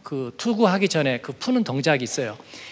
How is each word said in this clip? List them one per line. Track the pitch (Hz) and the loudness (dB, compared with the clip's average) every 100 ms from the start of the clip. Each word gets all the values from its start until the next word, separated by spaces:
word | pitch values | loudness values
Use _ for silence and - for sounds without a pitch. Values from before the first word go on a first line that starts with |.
그 | - 139 123 - | -8 -6 -6 -4
투구하기 | 233 214 214 190 190 | -2 4 4 4 2
전에 | 165 139 120 | 2 2 0
그 | - | -6
푸는 | - - 254 | -6 0 0
동작이 | 202 131 147 143 | 0 0 2 2
있어요. | 120 - 120 104 - - - | 0 -4 -4 -8 -16 -18 -18